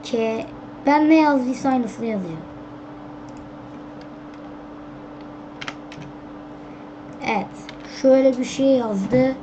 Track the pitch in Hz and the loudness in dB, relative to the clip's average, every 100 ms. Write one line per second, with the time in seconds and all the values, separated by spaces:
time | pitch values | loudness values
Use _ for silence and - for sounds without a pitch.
0 | - 233 226 226 - - - - - 294 | -2 0 0 -2 -6 -12 -14 -2 4 6
1 | 302 320 302 277 247 262 269 262 226 - | 10 10 8 6 2 0 2 2 0 -2
2 | 226 214 175 160 - - - - - - | -4 -2 -4 -8 -10 -14 -14 -14 -16 -14
3 | - - - - - - - - - - | -14 -14 -14 -14 -14 -14 -14 -14 -14 -14
4 | - - - - - - - 302 - 302 | -14 -14 -16 -14 -14 -14 -14 -14 -14 -14
5 | 294 294 294 294 294 294 - 147 - 147 | -14 -14 -14 -14 -14 -12 -12 -10 -14 -12
6 | 143 151 151 - - - - - - - | -12 -12 -14 -14 -14 -14 -14 -14 -14 -14
7 | - - 240 214 170 - - - - - | -14 -8 -2 -2 -2 -10 -14 -14 -14 2
8 | 269 262 262 247 254 - 269 262 226 202 | 8 8 8 4 -2 2 6 6 4 -2
9 | 196 247 262 262 | 2 4 4 2